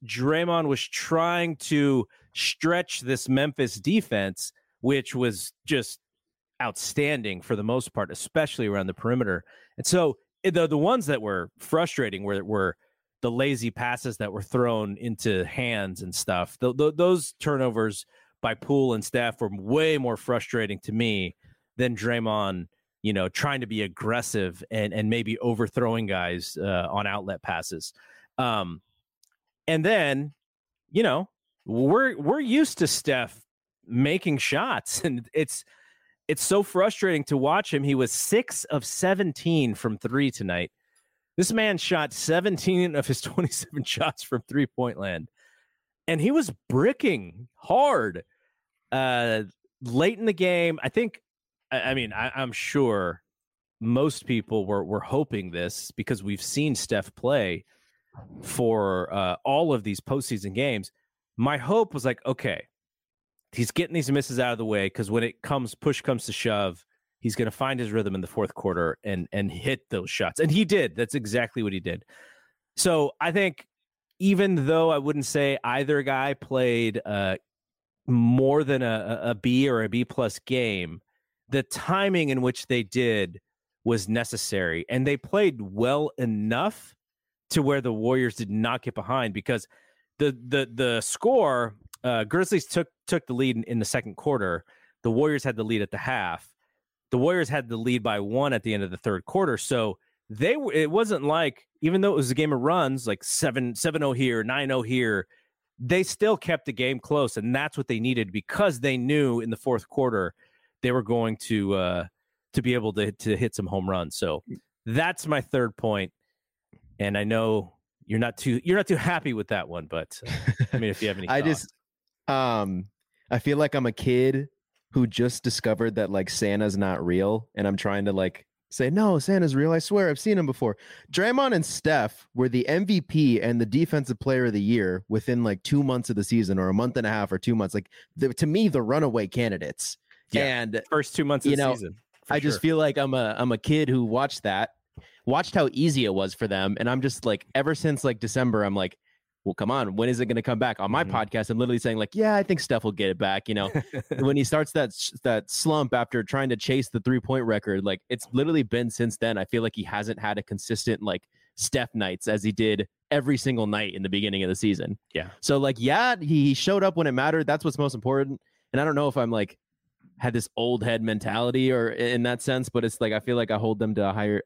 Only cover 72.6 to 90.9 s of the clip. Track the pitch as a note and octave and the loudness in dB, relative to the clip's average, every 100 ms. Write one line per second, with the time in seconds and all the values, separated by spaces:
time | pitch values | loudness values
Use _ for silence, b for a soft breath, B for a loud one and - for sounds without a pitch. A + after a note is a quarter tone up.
72.6 | _ - F#3 D#3+ C#3+ - E3 F3+ F#3+ C#3+ | _ -2 2 2 2 0 -2 2 0 -2
73.6 | - _ _ _ _ _ F#3+ F#3+ G3 E3+ | -14 _ _ _ _ _ 2 4 4 2
74.6 | C3+ D#3+ E3 D3 C#3 D3 B2+ D3 C#3 C#3 | 4 4 4 2 0 -2 -2 0 0 0
75.6 | A#2 C3 C#3 C#3+ C3+ C3 C#3 C3+ - C3 | -2 0 2 0 2 0 -2 -4 -2 2
76.6 | B2+ A#2 A2+ G#2+ - G#2 F#2+ F#2+ - _ | 2 2 2 -2 -4 -2 0 -2 -8 _
77.6 | _ _ _ _ - A#2+ A#2 B2+ C3+ D3 | _ _ _ _ 0 4 6 6 4 4
78.6 | C#3 C3 A#2+ A2 G2 A2+ A#2 A2 B2+ B2 | 2 0 0 -2 -2 -4 -2 -2 2 4
79.6 | C#3 A#2+ G#2+ A#2 A#2+ - A2+ - - B2+ | 4 2 0 -2 -2 -2 -2 -4 -4 -2
80.6 | A#2 G2 E2+ E2 - _ _ _ _ C3+ | 0 -2 -6 -10 -18 _ _ _ _ -4
81.6 | - - - F#3+ G3 F3+ D3 C3 B2+ - | -4 -8 -2 0 2 2 2 2 0 -2
82.6 | - B2 G2+ B2 A#2+ G#2+ F2+ G2 - _ | -2 -2 0 0 2 2 -2 -6 -20 _
83.6 | _ _ A2+ A2+ F#2+ A#2 A#2 A2 - G2+ | _ _ -2 0 0 -2 -2 -6 -4 -2
84.6 | F2 E2 - B2+ C3+ C#3+ - G3 G3 B2 | 0 -2 -2 -2 0 -2 0 2 2 0
85.6 | G2+ G2 A#2+ D3 D3+ - A#2+ G#2+ G#2+ A#2 | -6 0 2 2 -2 -2 -2 0 0 0
86.6 | G3+ - - _ _ _ _ _ _ D#3+ | -2 -4 -16 _ _ _ _ _ _ 0
87.6 | C#3 C#3 B2 G#2+ A2+ C3 A#2+ - G#2 G#2+ | 2 2 0 0 2 2 2 -2 -4 -2
88.6 | A#2 B2 A#2+ - G#2 C3 A2+ G2 - A#2 | 0 -2 -6 -8 -4 -2 -2 -4 -2 -2
89.6 | - b b b b - D3 B2+ B2 C3+ | -4 b b b b -2 -2 -2 -2 -2
90.6 | B2 A#2 B2+ | -2 0 0